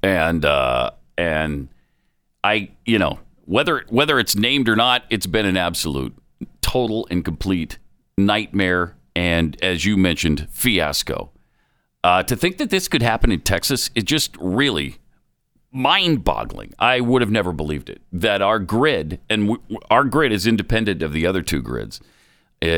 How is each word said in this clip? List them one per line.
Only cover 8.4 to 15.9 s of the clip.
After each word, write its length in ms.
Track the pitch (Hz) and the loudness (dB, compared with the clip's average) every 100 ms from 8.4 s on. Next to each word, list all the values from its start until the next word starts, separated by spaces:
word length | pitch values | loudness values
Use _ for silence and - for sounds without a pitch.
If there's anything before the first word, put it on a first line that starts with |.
| 104 98 92 90 87 - _ - | -2 -2 0 0 -2 -8 _ -2
And 400 | 87 85 82 - | 0 2 0 0
as 220 | 92 87 90 | -2 0 0
you 100 | 104 | 2
mentioned, 500 | 92 82 85 76 76 | 2 2 0 -2 -4
fiasco. 800 | - 127 98 78 71 - - - _ _ _ _ _ _ _ | -4 0 0 0 -2 -6 -8 -10 _ _ _ _ _ _ _
Uh, 200 | 90 90 | 2 2
to 120 | 92 120 | 2 0
think 220 | 175 185 | -2 -2
that 100 | 269 | -2
this 180 | 190 - | -2 0
could 140 | 147 | 0
happen 320 | 117 113 - | 0 2 2
in 80 | 87 | 2
Texas, 480 | - 90 - 131 - | 0 0 0 -2 -2
it 100 | - | -4
just 320 | 98 151 - - | 0 0 -2 -4
really 580 | 90 101 139 90 71 - _ _ _ _ _ _ _ | -2 0 0 0 -4 -10 _ _ _ _ _ _ _
mind-boggling. 1040 | 131 131 | -2 2